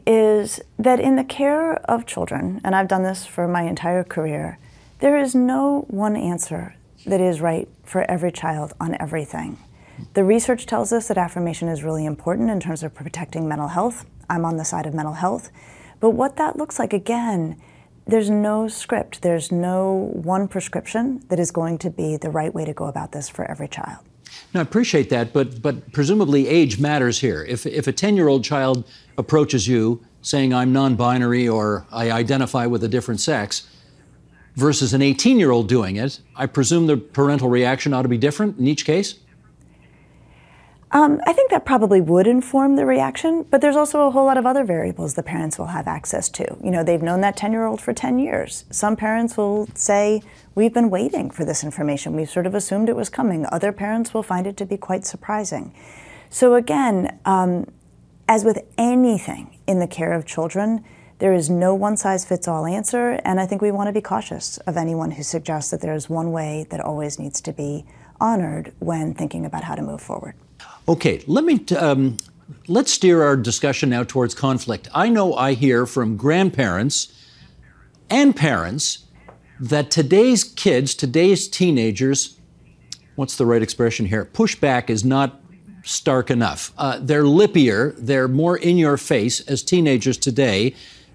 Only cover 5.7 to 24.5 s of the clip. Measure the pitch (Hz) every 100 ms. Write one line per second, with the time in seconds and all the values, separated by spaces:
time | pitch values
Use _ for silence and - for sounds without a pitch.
5.7 | 285 - 196 214 208 175 170 - 160 175
6.7 | - _ _ - 190 185 160 170 165 -
7.7 | - - 190 - 180 175 170 160 156 151
8.7 | - 165 - 156 156 143 156 156 - -
9.7 | - - - - - 190 226 233 240 -
10.7 | 233 220 226 220 185 175 - 170 160 170
11.7 | 156 156 160 156 147 - 202 226 202 165
12.7 | 160 160 - 143 165 160 160 160 151 147
13.7 | 143 233 240 - - - 165 165 165 160
14.7 | 170 156 156 151 160 180 214 - - -
15.7 | - - - 220 233 269 - 311 - 302
16.7 | - 233 202 208 233 233 190 160 156 -
17.7 | - _ _ - 220 208 208 208 214 220
18.7 | - - 233 - - 175 165 160 175 175
19.7 | 185 190 190 202 - 165 190 196 190 -
20.7 | - - 220 247 254 - 180 165 - 165
21.7 | 160 160 160 160 151 165 156 156 170 156
22.7 | 147 156 143 156 151 139 - - 147 147
23.7 | - - - _ _ - - -